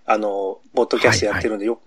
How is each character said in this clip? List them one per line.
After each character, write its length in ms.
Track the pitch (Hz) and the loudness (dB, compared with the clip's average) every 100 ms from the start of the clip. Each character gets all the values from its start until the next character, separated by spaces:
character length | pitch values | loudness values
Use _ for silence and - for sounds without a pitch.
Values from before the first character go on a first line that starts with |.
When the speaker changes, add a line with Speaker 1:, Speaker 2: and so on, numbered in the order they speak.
| - | -2
Speaker 1:
あ 120 | 107 | 0
の、 420 | 104 98 95 - - | 0 -2 -4 -6 -4
ポ 100 | - | -2
ッ 60 | 117 | 0
ド 100 | 120 | 2
キ 80 | 123 | 2
ャ 60 | |
ス 80 | 107 | 2
ト 40 | 107 | 0
や 100 | 101 | -2
っ 40 | |
て 60 | 117 | -2
る 80 | 107 | -2
ん 40 | |
で、 60 | 107 | -4
Speaker 2:
は 20 | |
い、 20 | |
は 60 | |
い。 20 | |
Speaker 1:
よ-、 40 | 117 | -4